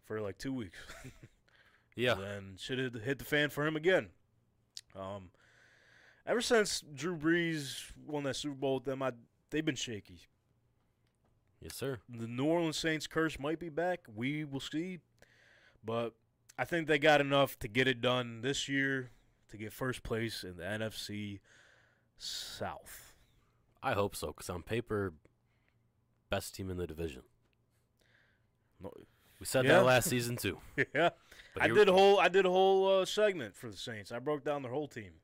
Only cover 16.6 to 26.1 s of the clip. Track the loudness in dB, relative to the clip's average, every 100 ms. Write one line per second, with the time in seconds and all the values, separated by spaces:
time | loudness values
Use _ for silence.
16.6 | -2 -2 2 4 6 6 6 4 2 0
17.6 | -4 2 2 2 2 0 -2 -6 -4 -4
18.6 | -2 0 0 -2 -6 -18 _ _ _ -12
19.6 | -10 -6 -4 -4 -4 -2 -2 -6 -10 -10
20.6 | -6 -4 -4 -6 -8 -6 -6 -10 _ -20
21.6 | _ _ _ _ _ _ -10 -10 -10 -8
22.6 | -8 -10 -14 -20 -20 _ _ _ _ _
23.6 | _ _ -2 0 0 -2 -8 -8 -8 -8
24.6 | -4 -4 -2 -2 -2 -6 _ _ _ _
25.6 | _ _ _ _ _